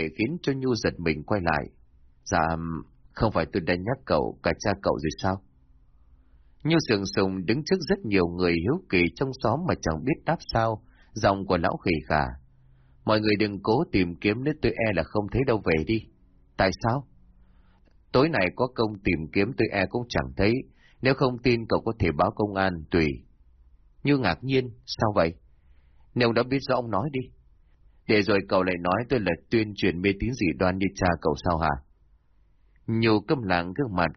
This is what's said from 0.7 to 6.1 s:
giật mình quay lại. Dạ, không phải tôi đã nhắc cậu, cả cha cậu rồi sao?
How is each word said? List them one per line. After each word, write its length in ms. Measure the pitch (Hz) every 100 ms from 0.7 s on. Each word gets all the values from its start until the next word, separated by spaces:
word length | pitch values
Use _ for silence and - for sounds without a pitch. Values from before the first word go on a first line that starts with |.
giật 260 | 117 87 -
mình 220 | 82 76
quay 180 | 76 104
lại. 200 | 85 76 65 _ _ _ - _
Dạ, 320 | - 90 80 82 82 80 - _ -
không 200 | - 113
phải 140 | 92 82
tôi 80 | 101
đã 140 | 80
nhắc 240 | 90 92 139
cậu, 340 | - 87 58 -
cả 100 | 87 82
cha 120 | 107 95
cậu 160 | - 64
rồi 120 | 78 -
sao? 240 | 95 95 - _ _ - _ - _